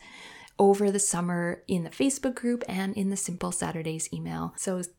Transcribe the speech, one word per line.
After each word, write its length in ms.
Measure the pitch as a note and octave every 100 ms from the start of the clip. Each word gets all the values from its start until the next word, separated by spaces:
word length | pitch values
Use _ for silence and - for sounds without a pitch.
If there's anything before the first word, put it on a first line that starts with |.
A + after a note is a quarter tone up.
| - - - - - -
over 320 | G3 G3 G3+
the 80 | G3+
summer 640 | - F3 F3 F3 E3+ - -
in 180 | F#3 E3
the 40 |
Facebook 460 | - C4+ - C4 B3
group 280 | A#3+ A#3+ -
and 280 | F#3+ G3 G#3
in 140 | G3
the 80 | G3
Simple 340 | - F3+ F3+
Saturdays 600 | - E3+ E3 D#3+ D#3+ -
email. 400 | E3 D#3+ E3 E3+ -
So 240 | G3 F3+ F3